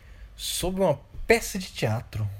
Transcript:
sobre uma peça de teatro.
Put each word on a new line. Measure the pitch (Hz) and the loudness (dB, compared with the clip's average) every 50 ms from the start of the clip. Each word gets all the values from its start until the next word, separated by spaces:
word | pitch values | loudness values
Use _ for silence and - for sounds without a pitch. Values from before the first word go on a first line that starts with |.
| - - - - - - - | -20 -20 -20 -18 -18 -18 -12
sobre | - - - - - - 180 190 185 | -10 -6 -6 -4 -2 -2 0 2 4
uma | 196 170 135 - - - - - - | 4 4 4 2 -2 -12 -10 0 4
peça | - 226 226 - - - 196 | 4 4 4 4 0 -4 -6
de | 185 - | -6 -6
teatro. | - - - 113 107 117 - - - 110 107 101 98 | -4 -2 0 0 0 -2 -4 -6 -6 -4 -4 -4 -6